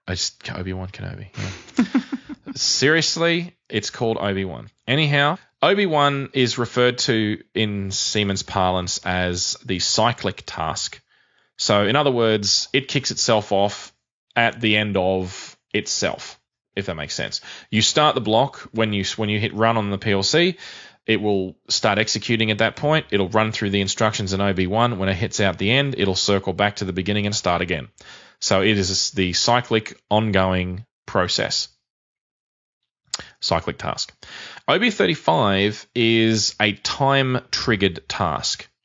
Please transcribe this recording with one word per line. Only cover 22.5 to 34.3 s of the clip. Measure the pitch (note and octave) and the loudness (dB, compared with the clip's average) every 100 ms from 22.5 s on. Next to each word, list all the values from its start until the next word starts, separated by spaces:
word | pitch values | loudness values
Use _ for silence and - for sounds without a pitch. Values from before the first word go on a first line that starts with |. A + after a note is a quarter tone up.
at | G#2 | 2
that | A2 - | 0 0
point. | D3 D#3 - | 0 0 0
It'll | G2+ F#2 | 0 2
run | A2 A2 | 2 0
through | - G2+ | 0 0
the | G2+ | 0
instructions | F#2+ - A2 G#2+ F#2+ | 0 0 0 0 -2
in | F#2+ | 0
O | G2+ | 0
B | F#2 F2+ | 0 0
one. | G#2+ A#2+ G2 | 2 0 0
When | F#2+ | -2
it | F#2 | -2
hits | G#2 - | -2 0
out | G2+ E2+ | 0 0
the | G2 | 2
end, | C3 C#3 - | 2 0 0
it'll | G2 | 0
circle | F2+ - G2 F#2+ | 0 2 0 0
back | E2 G2+ - | 0 0 0
to | |
the | F#2 | -6
beginning | F2+ F#2 G#2 G#2 | -4 -2 -2 -2
and | |
start | G#2 F#2 F2 | -2 0 0
again. | F2 E2 - _ - - - - | 0 -4 -6 _ -20 -20 -20 -6
So | - F#2+ | 0 2
it | G2 G#2 | 4 2
is | F#2 F#2 - | 2 -2 -2
the | G2+ F2+ | 0 0
cyclic | F2 - A#2+ - A2+ - - - | 0 2 2 2 -2 -2 -12 -2
ongoing | G#2+ A2 F#2+ F#2+ F#2 F2+ F#2 - _ - | 0 2 2 2 0 -2 -6 -12 _ -4
process. | G2 F2+ - - - - _ _ _ _ _ _ _ _ _ _ _ _ _ _ - - - | -2 0 0 -2 -4 -6 _ _ _ _ _ _ _ _ _ _ _ _ _ _ -12 -12 -8
Cyclic | - E2 E2+ - | -2 -2 -2 -6
task. | D#2 - - - - | -6 -6 -8 -12 -20